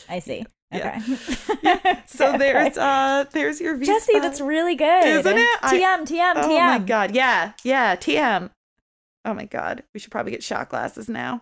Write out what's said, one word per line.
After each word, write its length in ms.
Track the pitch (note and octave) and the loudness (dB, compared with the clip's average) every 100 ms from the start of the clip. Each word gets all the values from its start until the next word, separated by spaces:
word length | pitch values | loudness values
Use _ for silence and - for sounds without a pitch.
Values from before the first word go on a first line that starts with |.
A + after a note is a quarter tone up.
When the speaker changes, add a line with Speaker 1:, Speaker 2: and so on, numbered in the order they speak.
| - | -12
Speaker 1:
I 120 | F3 | -12
see. 260 | - A#2+ A3+ _ - | -10 -10 -12 _ -12
Speaker 2:
Yeah. 300 | F3+ - - | -8 -8 -8
Speaker 1:
Okay. 540 | A3 C4 - B3 - - | -6 -8 -6 -8 -4 -2
<laughs> 40 | |
Speaker 2:
Yeah. 360 | F#4+ F#4 F#4+ E4+ - | 0 2 0 -2 -4
So 240 | - C#4+ | 0 0
Speaker 1:
Okay. 80 | C#4+ | 2
Speaker 2:
there's, 400 | C#4 C4 D4 - | 2 4 2 0
uh, 480 | C#4 C4+ C4+ C#4 C#4 | 0 2 2 0 -2
there's 280 | D#4 C#4+ D4+ | -2 -2 -4
your 160 | E4+ C#4+ | -4 -2
Speaker 1:
Jesse, 360 | C#4+ A4 A4+ | 2 2 4
Speaker 2:
V-Spot. 80 | G#4+ | 2
Speaker 1:
that's 180 | E4+ C#4 | 2 -4
really 340 | C#4 D#4 F4 D#4 | -2 0 0 2
good. 280 | D4+ F4+ | 4 4
Speaker 2:
Isn't 340 | D#4 D#4 F#4 A4 | 4 4 2 4
it? 220 | A#4 A4+ | 2 2
I 60 | - F#4 | 2 4
Speaker 1:
T 60 | |
M, 220 | F#4 F4+ D4+ | 4 0 -2
T 140 | E4 | 0
M, 180 | F4+ D4+ | 0 2
Speaker 2:
Oh 100 | D4+ | 2
Speaker 1:
T 80 | D#4+ | 4
M. 100 | F4 | 4
Speaker 2:
my 120 | B3 | 2
God. 360 | F#3+ A3 G3 A#3 | 0 0 0 2
Yeah. 380 | C4 G3 F3+ - | 2 2 -2 -6
Yeah. 320 | B3 C4 A3+ F3+ | -2 2 2 0
T 220 | - D4+ | -2 0
M. 340 | C4+ F#3+ F3+ _ _ _ _ _ _ _ - | 0 -2 -4 _ _ _ _ _ _ _ -10
Oh 80 | |
my 120 | G#3 G#3 | -10 -8
God. 380 | - - - - | -8 -6 -8 -12
We 60 | G#3 | -18
should 120 | - | -10
probably 200 | A3+ - | -8 -8
get 120 | - | -8
shot 260 | - G3 - | -8 -8 -6
glasses 400 | A#2+ A#2+ - A3 | -6 -8 -10 -10
now. 320 | A3+ B3 B3 | -8 -8 -8